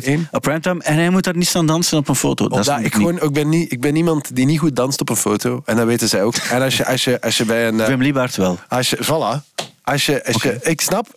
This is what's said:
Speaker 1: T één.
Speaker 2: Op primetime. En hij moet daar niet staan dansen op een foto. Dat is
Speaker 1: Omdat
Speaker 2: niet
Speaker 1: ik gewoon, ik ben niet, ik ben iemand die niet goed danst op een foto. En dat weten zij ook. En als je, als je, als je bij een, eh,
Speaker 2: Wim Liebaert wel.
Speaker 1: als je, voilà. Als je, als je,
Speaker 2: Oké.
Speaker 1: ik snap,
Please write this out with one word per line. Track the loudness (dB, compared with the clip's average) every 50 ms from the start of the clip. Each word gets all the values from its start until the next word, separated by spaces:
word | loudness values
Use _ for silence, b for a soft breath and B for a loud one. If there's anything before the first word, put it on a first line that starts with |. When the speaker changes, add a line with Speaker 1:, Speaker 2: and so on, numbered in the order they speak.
Speaker 1:
T | 0
één. | 0 0 0 0 -2
Speaker 2:
Op | -4 -4
primetime. | -2 -2 -2 -2 -2 -2 -2 -2 0
En | 0 2
hij | 2 2 2
moet | 2 2 2
daar | 0 0
niet | 0 0
staan | 0 0 2 2
dansen | 2 2 2 0 0 0
op | 0 0
een | 0 0
foto. | 0 0 0 0 0 0
Dat | 0 0 0
is | 0
Speaker 1:
Omdat | 0 0
Speaker 2:
niet | 0 -2
Speaker 1:
ik | 0 0
gewoon, | 2 2 2 2 0
ik | 0 0 0
ben | 0 2 2
niet, | 2 2 0 -2
ik | -4 -2
ben | 0 0 2
iemand | 2 2 2 0 0 -2 -4 -2
die | 0 2
niet | 2 2 2
goed | 2 0 0
danst | 0 0 0 -2 -2
op | -4 -2
een | -2
foto. | -2 0 0 0 0 0 -2 -4 -4 -2
En | 0 0
dat | 2 2
weten | 2 2 2 2 2
zij | 2 2 2
ook. | 0 0
En | -2 -2 -2 0 0
als | 0 0 0
je, | 0 0
als | 0 0 0 0
je, | 0 0 0
als | 0 -2 -2
je | 0 0
bij | 0 2 2 2
een, | 2 0 0
eh, | 0
Speaker 2:
Wim | 2 2 2
Liebaert | 2 2 2 0 0 -2 -2
wel. | 0 0 0 -2 -4 -6
Speaker 1:
als | -4 -4 -2 -2 -2
je, | -2 -2 -2
voilà. | -2 0 0 0 0 -2 -4 -6 _ _ -12 -12 -12 -14 _ _
Als | -2 -2 0 0
je, | 0 -2 -2 -2
als | -2 -2 0 0
je, | -2 -2
Speaker 2:
Oké. | -2 -2 -2
Speaker 1:
ik | -2 -2
snap, | -2 -2 -2 -2 -2 -4 -6